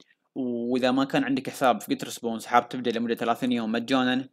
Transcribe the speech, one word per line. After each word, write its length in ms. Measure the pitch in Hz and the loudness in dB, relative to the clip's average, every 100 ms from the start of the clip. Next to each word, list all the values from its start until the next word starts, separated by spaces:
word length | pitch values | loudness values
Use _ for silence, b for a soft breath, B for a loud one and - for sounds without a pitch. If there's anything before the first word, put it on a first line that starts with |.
| b b _ | b b _
وإذا 560 | - 127 120 120 127 127 | -6 -4 -2 0 2 2
ما 140 | 131 | 2
كان 200 | 135 151 | 2 0
عندك 260 | 135 135 131 | 0 -2 -2
حساب 300 | - 135 110 | 0 2 2
في 60 | - | 0
جيت 160 | 135 | -6
ريسبونس 420 | 120 - 117 113 - | -6 -8 -6 -6 2
حاب 220 | 120 120 | 2 2
تبدأ 220 | 127 120 | -2 -2
لمدة 240 | 113 117 | -2 -2
ثلاثين 380 | 117 113 117 127 | 0 0 0 0
يوم 200 | 120 110 | -2 0
مجانا 560 | 117 117 131 127 127 135 | -2 0 2 2 0 -4